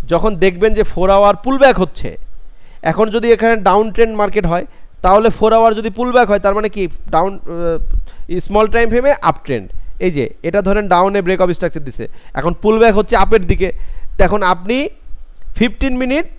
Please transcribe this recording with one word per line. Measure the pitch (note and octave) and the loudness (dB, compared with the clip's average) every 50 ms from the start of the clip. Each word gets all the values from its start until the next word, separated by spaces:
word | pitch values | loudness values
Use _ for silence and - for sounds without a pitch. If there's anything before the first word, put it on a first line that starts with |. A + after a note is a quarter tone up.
| - - | -4 -2
যখন | E3+ E3 E3 A3 G3+ E3 F3+ | -2 0 0 0 0 2 0
দেখবেন | G3 F#3 F3 G#3+ A3 G#3+ | 0 0 2 2 2 2
যে | A3 G#3+ | 2 2
ফোর | - - F3 F3+ F#3+ G3 | 0 0 0 2 4 4
আওয়ার | G3 G3+ G3+ G3+ - - | 4 4 4 2 0 -2
পুলব্যাক | B3+ C4+ C4+ C4+ C4 A#3 E3+ F#3 | -4 2 4 4 4 4 2 -2
হচ্ছে, | D3+ - - - A2+ E2 - - - - - - - - - - - - - - D#3+ | -2 -2 -6 -6 -6 -6 -8 -8 -8 -8 -10 -10 -12 -14 -14 -18 -16 -16 -6 -4 -4
এখন | E3 F3+ A3 A3 G#3 | 0 0 0 0 0
যদি | A#3 G#3+ A#3 A3+ | -2 2 2 2
এখানে | G#3 A3 A3+ A3+ A3 G3 | 2 4 0 0 2 2
ডাউন | F#3+ F#3 G#3 A3 A3 F#3+ | 2 2 2 2 0 2
ট্রেন্ড | - A#3 A3+ A3 G#3 | 2 2 2 2 -2
মার্কেট | G#3 G3+ F#3+ G#3 F#3+ E3 | -2 0 0 0 0 0
হয়, | E3+ F3 - - - - - - - - - | -2 -2 -4 -8 -14 -18 -20 -20 -16 -2 2
তাহলে | F3+ F#3+ G#3+ A3 A3+ - | 4 4 4 4 2 0
ফোর | - G#3 A3 A3 | 2 2 2 4
আওয়ার | A3+ A3+ A3+ A3 G#3 | 4 4 4 2 0
যদি | G#3 A3 | -4 -6
পুলব্যাক | G3+ A3 B3 B3 B3 B3 A#3+ G3 | -4 -4 -4 0 2 2 2 2
হয়, | G#3 G3+ G3 | 0 0 0
তার | G3+ G3+ | 0 0
মানে | G#3 G#3+ G#3 - | 0 -2 -4 -4
কি? | G3 F#3+ E3+ - - - - - | -4 -6 -4 -4 -6 -6 -2 0
ডাউন, | D#3+ F3 G3 G3 | 0 0 0 -4
আহ, | F#3 - - E3+ E3+ E3+ E3 E3 D#3 - - - - - - - - - - - F3+ - | -6 -8 -6 -6 -2 -2 -2 0 0 0 0 0 0 -2 -4 -6 -8 -6 -4 -4 -4 -4
স্মল | - G3 G#3 A3 G#3+ A3 | 0 2 2 2 4 4
টাইম | A#3 A#3 A#3 A3 | 2 2 4 2
ফ্রেমে | B3 B3+ C#4+ C#4+ - - F3 | 2 2 2 0 2 0 -2
আপ | D3 - - | -2 -2 -4
ট্রেন্ড। | - C3+ A2+ F#2+ - - - - - - - F#3 | -6 -6 -6 -6 -4 -6 -4 -4 -4 -6 -2 -2
এই | F#3 D#3+ | -2 -2
যে | C#3+ A#2+ - - - - | -2 -4 -4 -6 -8 -8
এটা | E3 E3+ G3+ G3 | -4 -2 -2 0
ধরেন | F#3+ G3+ G#3+ G#3 F#3+ F3+ | 2 0 0 2 2 2
ডাউনে | F3 F#3 G3 G3 G3+ F#3 | 2 2 2 0 -2 -2
ব্রেক | F3 F#3+ F#3 F#3+ | 0 0 0 0
অফ | F3+ F3 | 0 0
স্ট্রাকচার | - F3+ E3+ - D#3+ D3 | -2 -4 -4 -4 -6 -8
দিছে, | C3 - - A2+ - - - - - - C3 | -8 -8 -8 -8 -8 -10 -12 -12 -8 -8 -2
এখন | C3+ E3+ F3 - - | -2 -2 -2 0 0
পুলব্যাক | G#3 A3 A3+ A#3 A#3 G3 G#3 | 0 4 4 4 4 4 2
হচ্ছে | G#3+ - A#3 A3+ G3+ | 0 2 2 2 4
আপের | - A3+ A3 F3+ E3+ | 4 4 2 4 2
দিকে, | G3+ - - - - - - - - - - - - - | 0 0 0 -2 -2 -4 -4 -4 -4 -4 -4 -4 2 4
তখন | - E3 G3 G#3 G3 F3+ F3+ | 4 4 4 2 2 0 0
আপনি | E3+ F3 G3+ A#3+ C4 C#4+ - - - - - - - - - - - - - - | 0 -2 -4 -2 -2 -2 -6 -8 -12 -10 -10 -10 -10 -10 -16 -14 -10 -8 -6 0
ফিফটিন | - G#3 B3 - - - C4+ B3+ B3 | 0 0 0 0 -2 -2 -2 0 -2
মিনিট | B3+ B3 C4 D4+ E4+ - - | -2 -2 0 -2 -2 -4 -8